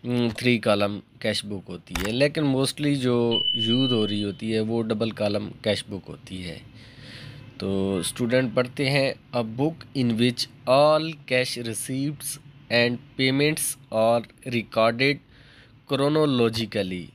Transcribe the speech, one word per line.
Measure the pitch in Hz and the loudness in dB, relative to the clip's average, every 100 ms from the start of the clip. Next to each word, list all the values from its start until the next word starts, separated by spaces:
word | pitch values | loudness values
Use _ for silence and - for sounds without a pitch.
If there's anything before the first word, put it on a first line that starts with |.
अम, | 123 123 117 | -2 0 0
थ्री | 107 123 117 | 0 2 2
कॉलम | 110 101 101 104 - - | 2 2 2 -4 -12 -6
कैश | 117 104 | -4 -4
बुक | 104 101 - | -6 -10 -10
होती | 87 - 87 | -16 -4 -2
है। | 95 | 0
लेकिन | 120 143 151 | 2 2 4
mostly | 143 131 135 - 147 | 2 2 0 0 0
जो | 143 123 120 120 113 101 | 2 2 4 4 2 0
यूज़ | 101 101 120 131 | 0 2 2 4
हो | 120 | 2
रही | 107 104 | 2 0
होती | 101 95 110 | -4 -4 -2
है | 110 | 0
वो | 110 117 | 0 0
डबल | 110 107 113 | 0 -2 -2
कॉलम | - 104 104 104 | 0 -2 -2 -4
कैश | - 110 101 - | -6 -2 -2 -4
बुक | 98 | -12
होती | - 78 - 92 | -12 -18 -12 -12
है। | 87 76 - - - - - - - - - - | -10 -14 -18 -20 -20 -20 -18 -18 -18 -18 -20 -10
तो | 98 98 98 95 | -4 -2 0 -2
स्टूडेंट | - - 120 127 131 | -4 -4 0 2 2
पढ़ते | 117 123 - 135 | 0 -2 -2 0
हैं, | 143 135 - - | 2 0 -4 -6
"A | 123 113 110 | -4 -4 -2
book | 151 165 - 139 | -2 -4 -8 -2
in | 120 113 | 0 2
which | 123 120 - - - | 0 0 -10 -8 2
all | 135 151 156 160 151 - | 6 6 4 0 -10 -2
cash | 127 127 120 | 0 0 -4
receipts | 117 110 - 131 139 147 - - - - - | -6 -8 -6 -4 -4 -6 -10 -12 -16 -20 0
and | 120 120 120 - - | 2 2 0 -8 -2
payments | 131 135 147 156 - - - | 0 2 0 0 -4 -8 -4
are | 110 113 117 113 - - | 2 2 2 -2 -14 -6
recorded | 120 101 117 113 117 139 143 _ - - - - - - | -4 -2 2 2 2 0 0 _ -20 -20 -20 -20 -20 -6
chronologically | 135 143 156 151 127 113 113 110 107 95 92 78 | -2 2 2 2 4 2 2 -4 -2 -4 -6 -10